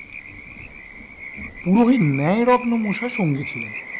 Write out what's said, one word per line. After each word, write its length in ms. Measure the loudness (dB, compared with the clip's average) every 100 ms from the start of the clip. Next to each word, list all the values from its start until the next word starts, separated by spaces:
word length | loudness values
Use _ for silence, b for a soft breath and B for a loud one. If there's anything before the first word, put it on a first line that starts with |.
| -16 -16 -16 -18 -18 -18 -18 -18 -20 -20 -20 -18 -16 -14 -14 -8
পুরোহিত 360 | 2 6 6 6
ন্যায়রত্ন 760 | 4 2 2 2 4 4 2 0
মশা 320 | 0 -2 -4
সঙ্গে 360 | -2 0 0
ছিলেন। 280 | -4 -8 -10 -10 -12